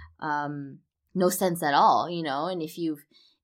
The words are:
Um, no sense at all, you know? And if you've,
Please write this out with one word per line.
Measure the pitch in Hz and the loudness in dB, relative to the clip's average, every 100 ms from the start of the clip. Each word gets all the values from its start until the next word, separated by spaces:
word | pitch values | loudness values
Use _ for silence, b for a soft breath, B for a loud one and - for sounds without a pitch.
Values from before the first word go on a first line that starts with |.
| B _ | B _
Um, | 156 147 147 143 139 139 _ _ _ | -6 -4 -4 -8 -10 -16 _ _ _
no | 180 180 | 0 2
sense | 190 190 175 | 2 0 0
at | 143 | 2
all, | 143 208 117 147 | 6 6 4 2
you | 170 | -4
know? | 156 139 170 | -4 -4 -4
And | 180 | -4
if | 160 175 | -8 -6
you've, | 165 147 - b b b | -6 -6 -10 b b b